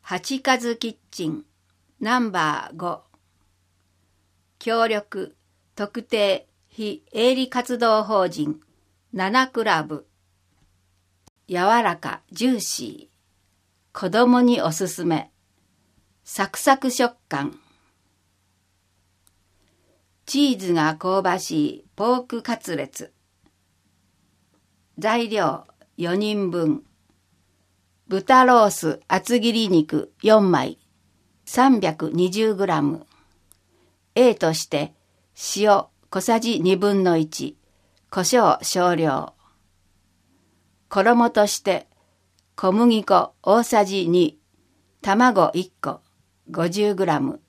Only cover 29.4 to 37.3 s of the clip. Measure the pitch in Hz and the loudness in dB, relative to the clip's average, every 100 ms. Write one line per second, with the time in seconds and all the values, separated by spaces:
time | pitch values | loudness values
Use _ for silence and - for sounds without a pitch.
29.4 | 226 226 214 175 156 151 - _ 208 214 | 2 0 2 2 2 -4 -6 _ 4 4
30.4 | 196 160 131 - _ _ _ _ _ _ | 6 2 0 -8 _ _ _ _ _ _
31.4 | - - 262 240 175 156 156 165 180 196 | -8 2 4 4 0 -4 -4 -2 -2 0
32.4 | 220 190 196 160 143 165 - _ _ _ | -2 0 -2 0 -2 -4 -12 _ _ _
33.4 | _ _ _ _ _ _ _ - 247 220 | _ _ _ _ _ _ _ 2 4 4
34.4 | 165 156 - 147 147 _ _ _ _ - | -2 -2 -4 -6 -6 _ _ _ _ -16
35.4 | - 202 208 196 - _ _ 185 - 226 | -10 0 4 4 2 _ _ -6 0 0
36.4 | 233 233 180 190 202 196 180 165 156 | 0 0 2 2 2 2 2 2 -2